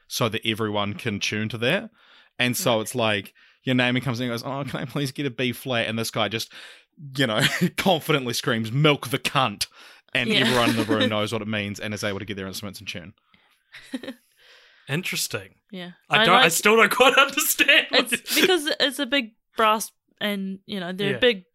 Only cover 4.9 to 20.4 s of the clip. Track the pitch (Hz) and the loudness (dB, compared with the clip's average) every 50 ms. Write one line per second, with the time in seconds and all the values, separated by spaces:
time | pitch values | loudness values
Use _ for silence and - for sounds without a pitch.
4.9 | - 156 143 131 131 - 147 143 120 - 131 123 117 - - 135 127 117 110 - | -4 -4 -4 -4 -4 -6 -6 -6 -4 -2 -4 -4 -4 -4 -6 -2 -2 0 0 0
5.9 | 110 113 117 - - 127 107 104 101 113 - - - - - - - - _ _ | -2 -4 -4 -4 -2 -2 -2 -2 -2 -4 -6 -8 -12 -18 -20 -20 -20 -20 _ _
6.9 | _ - 156 139 131 139 139 120 107 113 131 - - - 180 170 - - - 202 | _ -18 -18 -8 -2 0 0 2 2 2 2 2 2 2 0 0 0 0 2 2
7.9 | 185 151 - - 151 143 131 120 113 - - 147 120 113 113 113 110 139 151 151 | 2 2 2 0 0 0 0 -2 -4 -2 -2 0 0 0 -2 -2 0 2 4 4
8.9 | 147 - - 113 123 135 - - - 147 131 117 104 - - - _ - - - | 2 2 0 -4 -6 -4 -4 -2 0 0 0 0 -2 -6 -8 -10 _ -14 -20 -20
9.9 | - - _ _ - 131 123 117 214 - - - 127 123 117 113 117 113 110 104 | -20 -20 _ _ -4 -2 0 2 2 2 2 4 4 4 2 2 2 0 0 0
10.9 | 110 107 107 104 107 107 104 107 117 110 104 107 110 104 101 101 104 - - 107 | 0 2 2 2 0 0 0 -2 -2 -4 -4 -4 -4 -4 -4 -4 -6 -8 -8 -8
11.9 | 107 101 - 104 98 98 101 95 104 98 95 95 92 - - 101 95 - 101 - | -6 -4 -4 -4 -4 -4 -6 -8 -8 -8 -8 -8 -8 -10 -10 -10 -12 -12 -12 -12
12.9 | - 101 80 90 - _ _ _ _ _ _ _ _ _ _ _ - - - - | -12 -12 -14 -16 -18 _ _ _ _ _ _ _ _ _ _ _ -20 -20 -16 -14
13.9 | - 240 - 269 254 - _ _ _ _ _ - - - - _ _ _ _ - | -12 -12 -12 -14 -16 -16 _ _ _ _ _ -20 -20 -20 -20 _ _ _ _ -6
14.9 | 135 165 180 - - - - - - 110 95 98 - _ _ _ - 185 175 175 | -6 -6 -4 -4 -6 -6 -6 -6 -6 -8 -10 -12 -18 _ _ _ -16 -14 -14 -16
15.9 | 175 - _ _ - 151 220 170 180 247 262 170 160 - - 208 220 226 220 - | -16 -20 _ _ 2 4 6 6 6 6 6 6 4 4 4 4 6 6 6 4
16.9 | - - 247 269 262 254 277 277 - 302 311 - - - - - 294 311 262 - | 6 6 6 6 8 6 6 4 2 0 -2 0 0 2 4 4 4 4 4 4
17.9 | - 254 285 - 240 - - - - 294 320 359 370 349 294 311 302 - - 285 | 2 0 2 2 -2 -6 -4 -2 0 2 4 4 4 2 2 -2 -2 0 0 -2
18.9 | 254 - 285 233 277 277 240 214 - _ _ _ _ - 226 214 214 220 202 - | -2 -4 -4 0 0 0 -2 -2 -8 _ _ _ _ 2 2 2 2 2 -2 -8
19.9 | - _ _ _ _ _ 196 208 202 196 | -12 _ _ _ _ _ -6 -4 -4 -4